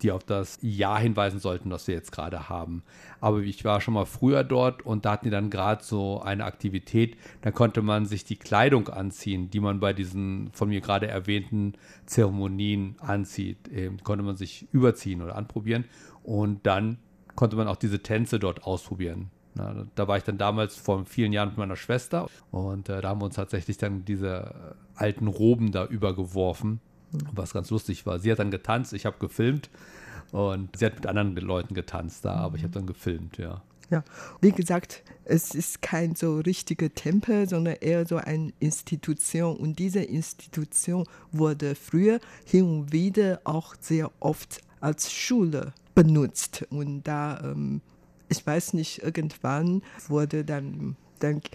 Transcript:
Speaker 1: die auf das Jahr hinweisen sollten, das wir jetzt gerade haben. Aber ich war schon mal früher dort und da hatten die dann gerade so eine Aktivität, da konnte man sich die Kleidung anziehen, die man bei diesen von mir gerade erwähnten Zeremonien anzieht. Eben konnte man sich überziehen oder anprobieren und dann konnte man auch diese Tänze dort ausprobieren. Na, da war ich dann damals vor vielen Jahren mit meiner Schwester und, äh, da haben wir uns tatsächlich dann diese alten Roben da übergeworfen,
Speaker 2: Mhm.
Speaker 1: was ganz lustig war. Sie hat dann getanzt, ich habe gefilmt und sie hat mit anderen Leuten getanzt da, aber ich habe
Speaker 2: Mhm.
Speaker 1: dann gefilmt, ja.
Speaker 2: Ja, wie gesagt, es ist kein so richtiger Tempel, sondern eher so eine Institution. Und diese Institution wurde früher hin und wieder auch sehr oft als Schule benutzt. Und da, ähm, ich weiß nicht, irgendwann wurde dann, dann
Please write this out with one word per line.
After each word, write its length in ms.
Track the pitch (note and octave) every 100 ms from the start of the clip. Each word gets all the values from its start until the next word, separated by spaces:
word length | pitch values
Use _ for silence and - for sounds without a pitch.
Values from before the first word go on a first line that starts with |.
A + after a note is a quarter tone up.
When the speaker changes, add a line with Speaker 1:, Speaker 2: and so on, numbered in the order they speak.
Speaker 1:
die 100 | A2
auf 120 | F#2
das 340 | - G2 F#2+ -
Jahr 340 | A#2 G2+ G2 G#2+
hinweisen 380 | A#2 G#2 G2+ G2
sollten, 300 | F#2+ F2+ G2
das 180 | F2 -
wir 60 |
jetzt 180 | E2+ -
gerade 380 | - D#2+ F2+ -
haben. 320 | F2+ E2+ E2+ - - - -
Aber 220 | A2 G#2+
ich 220 | G2+ -
war 160 | A2 G#2
schon 140 | -
mal 120 | G#2+ F#2+
früher 380 | - B2+ C#3
dort 400 | C3 B2+ B2+ B2
und 220 | - G#2+ G#2
da 60 |
hatten 140 | G#2 A#2+
die 60 |
dann 200 | G2+ G#2
gerade 320 | G2 G2 G#2+
so 360 | - G#2 G2 G2
eine 260 | G2 G2+ G#2+
Aktivität, 720 | - G#2 F#2+ - A2+ A#2 - - -
da 100 | A2
konnte 320 | - A#2 A2+
man 220 | G#2+ G#2+ G#2+
sich 180 | G#2
die 140 | - G#2
Kleidung 500 | - G#2 C3 C3 G2+
anziehen, 640 | - F#2+ - G#2 F#2+ F2+
die 80 | G#2
man 200 | G2+ G2+
bei 140 | G2
diesen 560 | G2 F#2 F#2 F#2+ F#2+ G2+
von 160 | - G#2
mir 120 | G2+
gerade 260 | F#2+ G2 G#2+
erwähnten 640 | G2 F#2+ G2+ F#2 G#2+ G2+ - - - -
Zeremonien 880 | - G#2 G2 G2 G2 G2+ G#2 G2 G#2+
anzieht. 680 | - G2+ F#2+ - F#2+ G2 -
Eben 300 | A2+ F#2 G2
konnte 200 | - G2+
man 120 | G2+ F#2+
sich 320 | F#2+ - -
überziehen 500 | C3 B2 - G2 F2+
oder 140 | E2+ G2+
anprobieren 500 | A2 A2 G#2+ A#2 A#2+ - - -
und 420 | - G#2 G#2+ G2+ G#2
dann 320 | F#2+ G#2+ A#2 - _ - -
konnte 200 | A#2 A2
man 120 | G#2+
auch 100 | F#2+
diese 240 | G#2+ G2+
Tänze 380 | - A2 A#2 A2+
dort 240 | G2 E2+
ausprobieren. 640 | - F#2 - F#2+ F2 F2+ F#2+ - _
Na, 320 | - G2+ G#2 G#2
da 140 | - G2+
war 100 | G2+
ich 60 |
dann 160 | - G2
damals 360 | G2+ G#2+ G#2+ -
vor 300 | - G2 F#2
vielen 280 | - A2
Jahren 160 | G#2 G2+
mit 80 | G#2+
meiner 160 | G2 F#2
Schwester 520 | - B2 - E3+ - - -
und, 400 | F#2 G2 G2 G2
äh, 100 | G2
da 100 | F#2+
haben 120 | G2+
wir 40 | G2+
uns 100 | G2
tatsächlich 420 | G2 G2+ F#2 G2+
dann 280 | G#2 G2 F#2+
diese 720 | G2 G2 F#2 - - E2 - - -
alten 320 | G#2+ - G#2+
Roben 440 | F2+ A2 A#2+ A2
da 140 | F#2+ F#2+
übergeworfen, 920 | A2 G2+ F#2 F2+ F#2+ F#2 E2+ G#2 A2+ - _ -
Speaker 2:
Mhm. 60 | D#3 D3
Speaker 1:
was 180 | G2+ E2+
ganz 160 | F#2 F2
lustig 360 | A2 - F2+ -
war. 140 | F2
Sie 120 | G#2
hat 80 | A2
dann 120 | G2+
getanzt, 420 | F#2+ - A#2 B2+
ich 120 | G2 G#2+
habe 120 | -
gefilmt 500 | - - A#2 D3 - - - - - - -
und 460 | G2 G2+ F#2+ F#2+ -
sie 80 | A2
hat 100 | -
mit 100 | -
anderen 300 | G2+ G#2 F2
Leuten 380 | F#2 F2+ F2
getanzt 500 | F#2 - F2 E2 -
da, 120 | F#2+ E2+
aber 200 | E2 D#2
ich 80 |
habe 80 | E2
Speaker 2:
Mhm. 20 |
Speaker 1:
dann 120 | F#2+ F#2
gefilmt, 500 | - F#2 E2 E2 -
ja. 260 | E2+ F#2 - _ -
Speaker 2:
Ja, 140 | E3+ - - - -
wie 140 | G3+
gesagt, 500 | F#3+ E3+ F3 - - - - -
es 280 | E3 -
ist 280 | C#3+ - -
kein 340 | - E3 E3+ E3
so 220 | E3 D#3
richtiger 560 | D#3+ F#3+ - E3 D#3
Tempel, 560 | - D3 G3 - G#3 G3
sondern 260 | F3 E3 -
eher 240 | D#3 E3+ E3+
so 100 | E3
eine 380 | - D#3 D#3 -
Institution. 1000 | D3+ - - D3+ - D3 - E3 E3+ -
Und 220 | D#3 D3+
diese 220 | F#3+ G3
Institution 1040 | E3+ D3+ E3 - - - D3+ - - F3+ E3+ - -
wurde 420 | D3+ D#3 D3 C#3+ C#3+
früher 460 | - D#3+ G#3 A#3 - - -
hin 180 | F3+
und 300 | F#3 D#3 D3
wieder 480 | D#3 F#3+ G3 G3 F3+
auch 320 | - D#3 - -
sehr 280 | - D#3+ D#3 -
oft 400 | D3 D#3 - - - -
als 320 | D3 D#3 -
Schule 640 | - - B3 E3+ C#3+ - - _
benutzt. 720 | - D#3 D3+ C3+ - - - -
Und 340 | C#3+ C#3+ C#3+
da, 380 | D3 D3 D3 C#3+
ähm, 380 | C3+ C#3+ C3+ C#3+ - _ _ _ -
ich 180 | - -
weiß 240 | D#3+ -
nicht, 300 | E3+ D#3 -
irgendwann 800 | - E3 D#3 - B2 C#3+ E3+ F#3+ - - -
wurde 380 | D3 D3 D#3 D3+
dann, 500 | C#3+ C#3 D3 C#3 C#3 _ _
dann 220 | D3 D3+ -